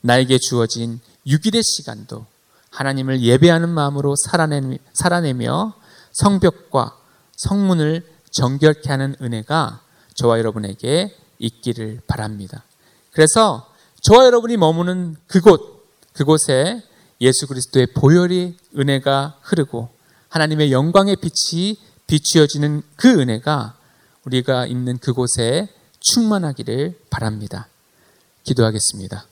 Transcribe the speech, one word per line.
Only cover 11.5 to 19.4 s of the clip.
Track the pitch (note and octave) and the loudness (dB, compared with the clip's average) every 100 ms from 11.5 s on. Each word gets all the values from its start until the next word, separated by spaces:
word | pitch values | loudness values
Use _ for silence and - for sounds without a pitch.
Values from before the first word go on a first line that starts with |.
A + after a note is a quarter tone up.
| _ - A#2 A2 A2 - | _ -8 -8 -10 -14 -8
바랍니다. | - G#2+ G#2+ F#2+ A2+ _ _ _ _ _ | -6 -6 -10 -14 -18 _ _ _ _ _
그래서 | - D#3 A3+ G#3+ B2 - _ _ _ | 2 4 4 0 0 -12 _ _ _
저와 | - A3+ C4 | 6 8 8
여러분이 | A#3+ A#3 A#3 | 4 0 0
머무는 | D#3+ E3 F3 F#3 F3 D3+ _ | 2 2 -4 -4 -8 -12 _
그곳, | F#3+ F3+ E3 - - _ _ _ | 4 6 6 2 -20 _ _ _
그곳에 | - C#3+ D#3 - C3 D#3+ A#3 - _ _ _ | -6 0 2 2 0 0 -4 -12 _ _ _
예수 | B2 B2+ C#3 | 2 2 -4
그리스도의 | C3 - C3 B2 | -8 -2 0 0
보혈의 | - C3+ E3+ F3+ F3+ F3+ E3+ _ C#3+ | 2 4 4 4 -2 -6 -10 _ -4
은혜가 | C#3 C3+ C#3 C#3 C#3+ - | -2 0 0 -2 -4 -12